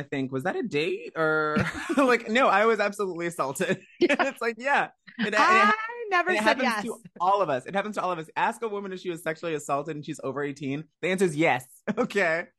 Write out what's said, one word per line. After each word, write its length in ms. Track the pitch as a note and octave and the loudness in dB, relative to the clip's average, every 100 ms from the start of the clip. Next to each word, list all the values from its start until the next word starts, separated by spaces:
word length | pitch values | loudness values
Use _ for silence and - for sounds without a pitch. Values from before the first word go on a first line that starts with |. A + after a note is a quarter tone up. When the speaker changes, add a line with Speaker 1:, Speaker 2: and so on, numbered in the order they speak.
Speaker 1:
to 20 | |
think, 280 | B2+ C#3+ C3 | -6 -4 -2
"Was 120 | C3 | -2
that 120 | F3 F#4+ | -2 -2
a 60 | |
date 500 | B3 C#3+ E3+ G3 - E3 | -2 -2 -2 -4 -6 -2
or," 400 | D#3 D#3 D3+ D3+ | 0 2 2 0
<laughs> 420 | - - - C#4+ | -2 -4 -2 2
like, 280 | C4 A#3 A3+ | 4 4 2
no, 180 | A#3 A#3 | 2 4
I 160 | G3 | 6
was 160 | A3+ G#3+ | 4 4
absolutely 460 | G#3 G3+ F#3+ E3 E3+ | 0 -2 -4 -4 -4
assaulted. 520 | E3 C#3 C3+ F3 - - | -4 -4 -2 -2 -2 -6
<laughs> 100 | - | 0
Speaker 2:
Yeah. 160 | D4+ C#4+ | 2 2
Speaker 1:
It's 200 | C#4 - | 0 -2
like, 160 | A#3 A3+ | -6 -4
yeah. 300 | C4 B3 D#3+ - - - | 0 0 0 -6 -16 -6
It, 100 | G#3+ | 0
it 60 | |
Speaker 2:
I 320 | G#3 E4+ F#4+ G#4 | 4 6 6 4
Speaker 1:
ha-, 80 | G#4+ A4+ A#4+ G#4+ | 2 -2 -8 -2
Speaker 2:
never 200 | F4+ F4 | 0 2
Speaker 1:
it 80 | F#4 | 2
Speaker 2:
said 60 | |
Speaker 1:
happens 180 | A3 A3+ | 2 2
Speaker 2:
yes. 200 | A#3+ G#3+ | 0 -2
Speaker 1:
to 120 | A3 - - - | -4 -10 -14 -2
all 200 | F#3 G3+ | 2 2
of 80 | E3 | 2
us. 160 | B2+ - | -2 -2
It 80 | |
happens 220 | G3 G3+ G#3 | -4 -4 -4
to 60 | |
all 80 | F3+ | -4
of 80 | E3+ | -4
us. 80 | D#3 D3 | -6 -2
Ask 260 | F#3+ A#3 | -2 -2
a 60 | A3+ | -6
woman 220 | G3+ G3 | -6 -8
if 80 | F#3 | -8
she 100 | F3+ | -8
was 120 | D#3+ | -6
sexually 320 | D#3+ D#3 E3+ | -6 -4 -4
assaulted 420 | D3+ C#3+ C#3 D#3 D3+ | -4 -2 -4 -4 -8
and 80 | |
she's 140 | D3 D3 | -10 -8
over 180 | C3+ C3+ | -6 -4
eighteen. 420 | C#3+ C#3 C3+ C#3+ - _ | -6 -6 -6 -6 -8 _
The 60 | E3+ | -2
answer 180 | F#3+ F#3 | 2 2
is 100 | D3 | 4
yes. 300 | D#3+ B2+ - - - | 2 2 -4 -10 -4
<laughs> 120 | A3 | -2
Okay. 480 | B3 G3+ E3+ E3 - | -2 0 0 0 -4